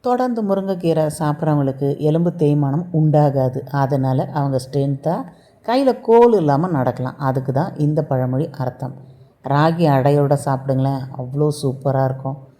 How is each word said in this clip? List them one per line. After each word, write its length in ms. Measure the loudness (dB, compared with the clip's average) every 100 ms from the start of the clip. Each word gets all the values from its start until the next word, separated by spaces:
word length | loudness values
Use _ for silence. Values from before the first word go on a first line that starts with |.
தொடர்ந்து 420 | 0 0 0 -2
முருங்கைக்கீரை 680 | 0 -2 -2 -2 0 2 0 0
சாப்பிட்றவங்களுக்கு 800 | -4 -2 0 2 0 0 -2 0
எலும்பு 320 | 0 2 0
தேய்மானம் 540 | 0 2 2 2 -2 -2
உண்டாகாது. 680 | 0 4 4 4 2 0 -2 -6
அதனால 580 | -2 0 0 0 0 -2
அவங்க 260 | -4 -2 -2
ஸ்ட்ரென்த்தா 640 | -4 -4 -2 -2 -4 -4 -6 -18 _ _ -2
கையில 340 | 2 2 0
கோல் 360 | 4 6 8 6
இல்லாம 320 | 4 2 2
நடக்கலாம். 500 | 0 -2 -2 -6 -4
அதுக்கு 340 | -2 -2 -2
தான் 240 | -2 -2 -2
இந்த 280 | 0 0
பழமொழி 460 | 0 -2 0 -2 -4
அர்த்தம். 440 | -4 -8 -6 -12 -12 -20 -20 -20 _ -2
ராகி 380 | 2 2 2 2
அடையோட 500 | 4 4 2 2 0
சாப்பிடுங்களேன், 560 | 0 -4 -2 -2 0 -2 -8 -10
அவ்வளோ 300 | -8 -2 -2 0
சூப்பரா 420 | -4 -2 -2 0
இருக்கும். 320 | 0 -2 -8 -10 -14 _